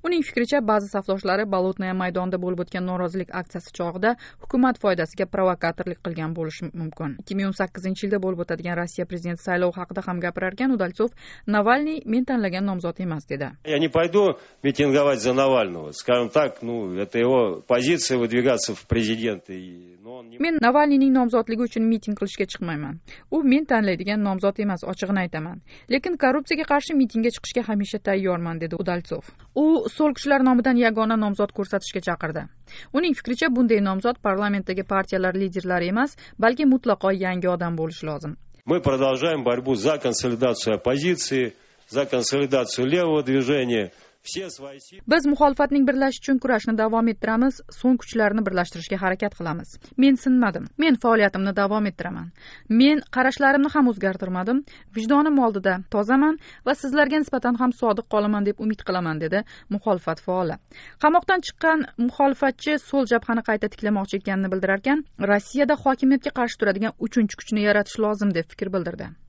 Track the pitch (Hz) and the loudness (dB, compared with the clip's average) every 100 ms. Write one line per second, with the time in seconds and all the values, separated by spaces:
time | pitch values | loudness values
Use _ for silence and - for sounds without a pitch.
0 | 330 349 - 240 233 285 220 208 202 202 | -2 -2 -2 -2 0 0 2 0 0 -6
1 | 196 190 196 196 214 190 185 190 185 185 | -4 -4 -2 -2 -2 -2 -2 -2 -4 -4
2 | 180 180 185 185 180 175 175 185 180 180 | -2 -2 -4 -4 -4 -4 -6 -6 -4 -4
3 | 180 190 175 180 170 175 - - 170 180 | -4 -4 -8 -8 -10 -12 -12 -6 -6 0
4 | 214 240 - - - 254 262 247 208 180 | 0 0 -8 -18 -4 2 2 2 0 0
5 | 160 - 185 202 185 175 165 - 180 170 | -2 -4 -4 0 0 0 -4 -4 -8 -6
6 | 175 165 160 165 160 - 160 170 160 - | -8 -6 -6 -6 -8 -8 -12 -8 -10 -8
7 | 143 - - 196 196 190 185 - 190 190 | -10 -10 -8 -4 -4 -2 -6 -4 -8 -6
8 | 202 202 185 175 170 165 175 170 175 - | -2 -2 -2 -4 -6 -6 -4 -6 -6 -6
9 | 175 175 175 170 - 180 180 180 180 175 | -8 -6 -8 -8 -2 0 0 -2 -10 -8
10 | 180 180 175 170 185 196 262 240 180 - | -6 -4 -4 -4 -6 -2 0 0 -2 -2
11 | 226 - - - - 208 208 262 302 320 | -4 -4 -20 -12 -2 2 4 2 0 -6
12 | - 226 254 254 196 180 202 180 170 170 | -2 -2 0 -2 -2 -2 -4 -4 -6 -6
13 | 180 156 - 139 135 - 156 147 156 160 | -6 -6 -8 -8 -8 -10 -4 0 2 2
14 | 170 196 196 - - _ 139 139 143 135 | 2 4 2 0 -12 _ -2 2 2 4
15 | 143 127 117 127 139 127 101 85 76 - | 4 2 2 2 4 4 2 -4 -10 -8
16 | - 123 117 156 139 - 117 117 98 90 | 0 0 2 2 0 -4 -8 -6 -6 -6
17 | 101 117 120 131 107 82 - 123 127 170 | -4 0 2 4 2 -2 0 0 2 0
18 | - 127 117 120 123 117 - 101 - 117 | 0 0 2 2 2 0 -2 -8 -2 -2
19 | 107 113 113 95 - 92 92 87 90 87 | 0 -2 -4 -6 -10 -14 -14 -18 -20 -20
20 | - 254 233 - 330 320 233 277 294 277 | -18 -18 -18 -6 -2 2 4 4 4 6
21 | 269 262 240 240 226 226 240 226 226 226 | 6 4 4 0 0 -2 -2 0 0 0
22 | 214 208 196 - 190 - 170 151 151 165 | -4 -4 -6 -4 -6 -4 -6 -6 -8 -12
23 | - - - 311 277 269 311 233 202 175 | -16 -20 -6 0 2 2 2 0 2 -2
24 | 185 214 202 190 196 202 208 180 - 185 | -2 -2 -2 0 -2 0 -4 -4 -6 -6
25 | 185 196 180 156 160 190 - - - 262 | -2 -2 -2 -6 -10 -12 -18 -20 -4 -2
26 | 370 330 262 285 277 311 311 285 - 294 | -2 0 2 0 -2 -4 0 0 2 2
27 | 240 226 233 - - 247 226 208 202 208 | 2 2 -2 -2 -6 -4 -2 -4 -2 -4
28 | - 196 190 175 170 165 165 165 180 175 | -2 0 0 -2 -4 -6 -6 -6 -4 -4
29 | - 160 - - - - 302 330 453 - | -4 -10 -10 -20 -8 0 4 4 0 0
30 | 302 269 277 277 262 247 262 240 233 220 | 0 0 0 4 6 4 4 4 4 2
31 | 220 220 208 202 208 - 190 196 - 190 | 0 0 0 -2 -2 -4 -4 -4 -4 -6
32 | 180 170 160 156 - - - - - 269 | -6 -4 -6 -8 -12 -18 -20 -20 -6 -2
33 | 349 269 - 247 320 247 240 214 196 190 | 0 -2 -4 -2 0 2 4 4 2 0
34 | 240 247 208 190 208 202 185 185 190 196 | -2 -2 -2 0 0 -2 -4 -6 -2 -2
35 | 190 190 185 185 196 185 185 180 175 214 | 0 0 0 0 -4 -4 -2 -2 0 0
36 | 285 - - - 220 254 294 262 240 196 | -2 -4 -20 0 0 4 4 4 2 0
37 | 190 196 185 180 180 175 175 165 160 165 | 0 0 -2 0 -2 0 -2 -4 -6 -6
38 | 156 147 156 - - - - 175 143 135 | -10 -8 -10 -14 -18 -16 -2 0 2 2
39 | 135 131 165 156 123 123 127 120 120 147 | 2 2 0 0 0 0 0 0 0 0
40 | 127 113 127 117 127 113 - 104 123 139 | -2 -2 -2 0 0 0 -2 0 0 0
41 | 170 175 - 135 120 - _ _ _ 123 | 0 -2 -2 -2 -4 -6 _ _ _ -4
42 | 139 127 117 139 139 135 120 - 127 175 | 0 -2 0 -2 0 0 0 -2 0 0
43 | 170 151 131 135 123 147 123 117 92 _ | 2 0 2 0 2 0 0 -2 -2 _
44 | _ _ - 180 185 - 139 139 - 190 | _ _ -12 -10 -10 -14 -18 -18 -20 -16
45 | - 330 285 285 294 269 285 285 262 262 | 0 2 2 4 2 4 0 4 2 2
46 | 269 - - 262 262 220 226 220 220 226 | 0 -2 0 0 2 0 0 0 0 2
47 | 233 220 220 220 262 - - - 247 254 | 0 0 -2 2 0 -2 -18 -2 0 0
48 | - 226 208 214 196 185 175 170 - 190 | 0 0 2 2 0 -2 -2 -6 -6 -2
49 | 185 185 202 - 170 165 165 - - - | -2 -2 -4 -4 -8 -6 -10 -20 -10 4
50 | 269 262 269 254 220 170 - - 320 240 | 4 4 4 4 2 -2 -10 0 2 4
51 | 233 226 202 190 196 196 196 214 208 - | 4 4 4 2 -2 0 0 0 -2 -4
52 | 175 175 170 - - - - 226 269 302 | -8 -8 -12 -16 -20 -20 0 6 6 4
53 | - 262 269 262 277 277 285 302 254 196 | 0 0 0 4 4 4 4 4 4 2
54 | 190 185 185 185 190 262 285 - - 208 | -2 -2 -4 -4 0 -2 -2 -20 -10 -6
55 | 220 285 311 277 240 196 190 185 185 214 | 2 4 4 4 2 2 0 -2 -2 -2
56 | 208 262 302 320 - - 247 277 269 294 | 2 4 4 0 -8 -6 -4 -2 0 2
57 | 285 311 294 254 247 233 254 240 233 202 | 2 2 0 -2 -2 0 0 0 0 0
58 | - 214 208 208 202 208 214 208 - 180 | 0 0 0 0 -2 -2 -4 -4 -4 -2
59 | 170 156 160 190 214 - - 202 220 185 | -2 -4 -2 -2 -4 -18 -8 -4 0 0
60 | - 160 - 185 170 165 _ - - - | -2 -6 -4 -2 -2 -6 _ -20 -20 0
61 | 302 349 349 370 - - 320 320 - - | 4 4 2 0 -2 -2 2 2 -2 -2
62 | 240 - 277 262 269 262 302 302 - 277 | -2 2 2 4 0 0 -2 -2 0 -2
63 | 233 233 - 233 226 214 214 - 208 208 | 2 0 0 -2 0 -2 -2 -4 -2 -2
64 | 196 190 196 190 190 190 190 196 262 294 | -2 -6 -4 -2 -2 -2 0 0 0 -2
65 | 285 - 202 202 - 269 277 294 269 262 | -2 -4 2 2 0 0 2 2 2 2
66 | 262 269 - - 233 - 208 190 220 - | 2 2 0 -4 -4 0 0 0 -4 -4
67 | 220 247 208 - - 214 208 208 202 - | -2 0 0 -2 -6 0 2 2 0 -2
68 | 214 208 202 165 165 - 190 190 175 175 | -2 0 0 0 -4 -8 -4 -4 -4 -8
69 | - 160 | -14 -16